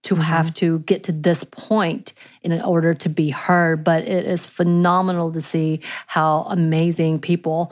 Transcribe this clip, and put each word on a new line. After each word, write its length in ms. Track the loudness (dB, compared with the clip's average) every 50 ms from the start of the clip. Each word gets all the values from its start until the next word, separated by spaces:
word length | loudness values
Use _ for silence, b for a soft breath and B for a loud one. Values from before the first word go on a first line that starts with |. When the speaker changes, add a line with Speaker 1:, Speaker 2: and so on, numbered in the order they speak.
| -2
Speaker 1:
to 100 | 0 0
Speaker 2:
Mm-hmm. 80 | 0 2
Speaker 1:
have 320 | 2 2 2 2 0 0
to 240 | -2 0 0 0 0
get 220 | 0 0 -2 -2 0
to 80 | -6 -6
this 320 | -2 0 0 0 0 -4
point 680 | -14 -18 -20 -4 -2 0 0 0 0 -4 -6 -10 -16 -20 B B B B B B
in 160 | -2 -2 -2 0
order 320 | 0 2 2 2 2 0
to 140 | 0 -2 -4
be 180 | 0 0 -2 -2
heard. 560 | -2 -4 -2 0 2 2 4 2 0 0 2
But 200 | 2 2 2 0 0
it 160 | -2 -2 0
is 220 | -2 -4 -4 -6
phenomenal 840 | -10 -4 -2 0 2 4 4 4 4 4 2 2 0 -2 -2 -2 -2 -4
to 100 | -6 -8
see 380 | -4 -2 -2 0 0 -2 -2 B B B B B
how 400 | B -2 0 2 2 2 0 0 -2
amazing 720 | 0 0 2 2 2 2 2 0 2 0 0 0 0 -2
people 500 | 0 -2 -2 -2 0 -2 -2 -2 -2 -4